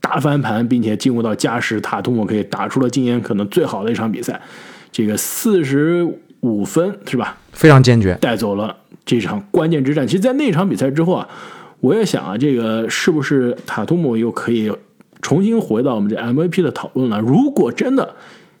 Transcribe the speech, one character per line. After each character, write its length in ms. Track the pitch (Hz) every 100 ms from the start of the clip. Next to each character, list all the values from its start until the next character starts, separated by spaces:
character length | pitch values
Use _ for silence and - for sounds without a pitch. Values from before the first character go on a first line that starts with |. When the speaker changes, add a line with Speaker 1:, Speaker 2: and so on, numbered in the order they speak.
Speaker 1:
大 180 | - 160
翻 220 | 147 143
盘， 260 | 120 110 120
并 160 | 123
且 140 | 110 104
进 160 | 135
入 80 | 117
到 120 | 113
加 260 | 104 143 113
时， 200 | - 107
塔 220 | - 104
图 100 | 127
姆 140 | 120 101
可 100 | 107
以 80 |
打 240 | 98 - 107
出 140 | 135
了 80 | 127
今 140 | 135 123
年 160 | 120
可 140 | - 104
能 120 | 101
最 180 | - -
好 200 | 107 107
的 60 |
一 40 | 113
场 160 | 113
比 100 | 98
赛， 200 | 120 - - - - - -
这 140 | - 107
个 100 | 104
四 480 | - - 226 190
十 420 | 139 139 156 175 175 - - _
五 240 | 123 104 98
分 320 | 156 185 202 -
是 80 | 123
吧？ 220 | 104 - _
Speaker 2:
非 160 | - 160
常 120 | 135
坚 200 | 127 117
决。 160 | 95 90
Speaker 1:
带 160 | 135 110
走 200 | 107 101
了 200 | 101 - _ - -
这 140 | 120
场 260 | 90 - -
关 180 | 175 160
键 140 | 156
之 100 | 131
战。 140 | 151 120
其 60 |
实 60 | 180
在 140 | 233
那 180 | 262 285
场 160 | 156 196
比 80 | 104
赛 140 | 135
之 140 | 143
后 100 | 165
啊， 140 | 147 - - - - - _
我 120 | 127
也 120 | 208 208
想 200 | - 73
啊， 120 | 104
这 180 | 143 127
个 340 | 113 110 113
是 220 | - -
不 100 | 156
是 340 | 135 143 123 - -
塔 200 | 117 104
图 100 | 170
姆 220 | 151 113
又 140 | 117
可 200 | 113 -
以 200 | 120 107 - - _ _ _
重 220 | - 147
新 160 | 202 226
回 240 | - 107
到 120 | 135 113
我 40 |
们 100 | 101
这 60 | 110
M 220 | 120 131
V 100 | 175
P 140 | 175
的 100 | 156
讨 180 | - - 131
论 140 | 127
了？ 100 | 107
如 320 | 113 160 285
果 200 | 277 160
真 240 | - 262 262
的 200 | - - - - - _